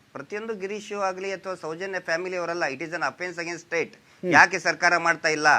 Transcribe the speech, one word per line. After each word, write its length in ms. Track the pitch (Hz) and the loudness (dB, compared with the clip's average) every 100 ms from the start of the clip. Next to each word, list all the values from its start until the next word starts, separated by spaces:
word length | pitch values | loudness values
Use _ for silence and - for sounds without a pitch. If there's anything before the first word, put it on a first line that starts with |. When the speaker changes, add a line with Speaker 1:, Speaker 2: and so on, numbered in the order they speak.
| _ | _
Speaker 1:
ಪ್ರತಿಯೊಂದು 420 | 135 139 208 226 220 | -16 -10 -10 -8 -8
ಗಿರೀಶು 440 | 190 208 208 202 | -8 -8 -8 -4
ಆಗ್ಲಿ 320 | 190 185 196 | -4 -4 -6
ಅಥವಾ 240 | 185 190 180 | -8 -8 -10
ಸೌಜನ್ಯ 440 | 156 165 196 185 | -8 -8 -6 -6
ಫ್ಯಾಮಿಲಿ 380 | 175 165 185 185 | -4 -4 -2 -6
ಅವರಲ್ಲ, 260 | 170 170 | -4 -2
it 140 | 156 135 | -4 -4
is 120 | 165 | -8
an 120 | 170 | -4
offense 320 | 147 - 180 | -4 -4 -8
against 320 | 170 170 170 - | -8 -8 -10 -4
state. 280 | 165 131 | -4 -4
Speaker 2:
ಹ್ಮ್. 400 | - _ _ 185 | -6 _ _ 4
Speaker 1:
ಯಾಕೆ 260 | 165 180 180 | 8 8 6
ಸರ್ಕಾರ 380 | 175 156 175 170 | -2 2 2 4
ಮಾಡ್ತಾ 320 | 165 160 160 | 2 2 0
ಇಲ್ಲ? 180 | 156 151 | 2 4